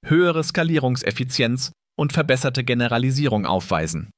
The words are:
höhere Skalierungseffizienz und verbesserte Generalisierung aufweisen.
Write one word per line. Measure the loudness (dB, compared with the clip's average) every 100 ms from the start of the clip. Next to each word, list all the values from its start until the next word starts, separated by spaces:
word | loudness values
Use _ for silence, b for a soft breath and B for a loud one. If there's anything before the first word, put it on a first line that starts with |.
höhere | 2 4 4 2
Skalierungseffizienz | -2 -2 0 2 0 0 -2 -4 -4 0 0 0 -4 -10 _ -4
und | -2
verbesserte | 0 0 0 0 -2
Generalisierung | 0 0 2 2 0 2 2 0 0
aufweisen. | -2 0 -2 -2 -4 -8